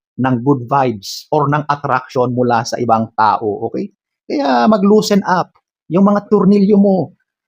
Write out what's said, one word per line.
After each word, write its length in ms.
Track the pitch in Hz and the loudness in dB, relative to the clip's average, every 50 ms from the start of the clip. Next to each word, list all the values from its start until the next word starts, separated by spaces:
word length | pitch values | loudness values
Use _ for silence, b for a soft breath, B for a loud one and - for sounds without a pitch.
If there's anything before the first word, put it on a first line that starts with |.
| _ _ _ - | _ _ _ -4
ng 180 | 123 131 127 117 | -2 -2 -2 0
good 240 | 117 139 143 123 120 117 | 0 0 -2 -2 -2 -2
vibes 580 | 139 139 135 127 110 101 95 - - - - _ - | -2 0 0 -2 -4 -6 -12 -16 -16 -16 -8 _ -2
or 160 | 156 147 139 | -2 0 0
ng 160 | 143 151 147 - | -2 -2 -4 -4
attraction 640 | 147 143 - 135 127 131 - - - 127 123 123 | -6 -6 -4 -4 -4 -4 -4 -6 -4 -2 -2 -2
mula 320 | 123 123 123 120 120 117 113 | -2 -2 0 0 0 -2 -2
sa 140 | - - - | -4 -6 -4
ibang 300 | 123 113 110 113 113 110 | -2 0 0 0 0 -4
tao, 560 | _ - 110 107 98 - 113 107 101 104 113 113 | _ 0 0 0 0 0 -2 -6 -6 -6 -8 -8
okay? 240 | - 127 202 202 - _ _ _ _ _ _ | -8 -8 -10 -10 -14 _ _ _ _ _ _
Kaya 400 | - - 285 277 277 254 240 240 220 | -8 -6 -4 -2 -2 0 0 2 2
mag-loosen 500 | 214 208 190 202 208 214 - - 208 196 196 - | 2 2 4 4 4 4 2 2 0 0 0 0
up. 240 | 185 180 156 - _ _ _ _ _ _ _ - | -2 -2 -2 -6 _ _ _ _ _ _ _ -4
Yung 140 | 156 185 202 202 | 0 2 2 2
mga 220 | 202 208 202 - | 2 0 0 0
turnilyo 480 | 214 202 190 190 208 202 196 190 214 196 | 0 2 4 4 4 4 4 4 4 4
mo, 320 | 202 202 190 185 139 - - _ _ _ _ _ _ | 4 2 2 0 -2 -6 -10 _ _ _ _ _ _